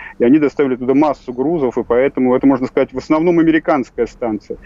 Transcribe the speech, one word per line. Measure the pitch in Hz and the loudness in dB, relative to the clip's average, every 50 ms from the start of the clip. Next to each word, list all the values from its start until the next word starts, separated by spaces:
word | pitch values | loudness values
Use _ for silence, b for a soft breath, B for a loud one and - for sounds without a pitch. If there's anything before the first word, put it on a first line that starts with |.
| B B B B | B B B B
и | 120 | 2
они | 120 131 156 | 4 4 4
доставили | 147 139 - - 147 135 127 117 | 2 0 0 0 -2 -2 -2 -4
туда | 127 123 131 | -2 0 2
массу | 135 151 151 135 - - - - | 2 2 0 0 -4 -8 -12 -6
грузов, | 120 131 147 175 170 139 123 113 - | -4 -4 -2 -2 -2 -2 -2 -2 -4
и | 110 | -2
поэтому | - 117 120 131 139 135 - 131 127 123 | -2 0 0 0 0 0 0 0 0 0
это, | 131 - 139 | 2 2 2
можно | 139 127 127 120 | 2 2 0 -2
сказать, | - - 135 135 - | -2 -2 -2 -2 -4
в | 127 | -8
основном | - - 156 156 160 180 175 170 | -4 -2 -2 0 2 2 2 2
американская | 160 160 156 160 - - 165 143 120 - _ - 120 107 | 2 2 2 0 0 0 -2 -2 -2 -6 _ -6 -6 -6
станция. | - - - 117 107 104 - - - - B | -6 -8 -6 -6 -6 -6 -8 -10 -16 -16 B